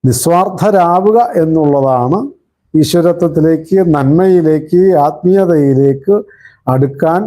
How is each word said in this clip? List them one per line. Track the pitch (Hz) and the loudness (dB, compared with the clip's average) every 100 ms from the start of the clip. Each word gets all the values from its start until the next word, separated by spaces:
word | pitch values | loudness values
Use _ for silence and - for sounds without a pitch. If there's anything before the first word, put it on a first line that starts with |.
നിസ്വാർത്ഥരാവുക | 131 120 165 170 196 180 196 202 170 180 202 220 240 | -2 -2 0 0 -2 -2 0 2 2 2 2 0 0
എന്നുള്ളതാണ് | 180 160 160 147 143 135 127 123 180 277 - _ _ _ | -2 0 0 0 0 0 0 -2 -4 -6 -14 _ _ _
ഈശ്വരത്വത്തിലേക്ക്, | 156 151 175 170 175 170 156 156 160 160 190 175 | -2 0 0 0 0 -2 0 0 -2 -2 -2 0
നന്മയിലേക്ക്, | 147 135 156 190 180 156 156 156 175 190 170 | 0 2 2 2 2 2 -2 -2 0 2 2
ആത്മീയതയിലേക്ക് | 143 151 175 196 185 165 139 135 139 139 139 208 202 _ - _ - | 0 -2 0 0 0 0 2 2 0 -2 -2 -2 -4 _ -20 _ -4
അടുക്കാൻ, | 131 135 135 160 170 | -2 -2 -2 -2 -2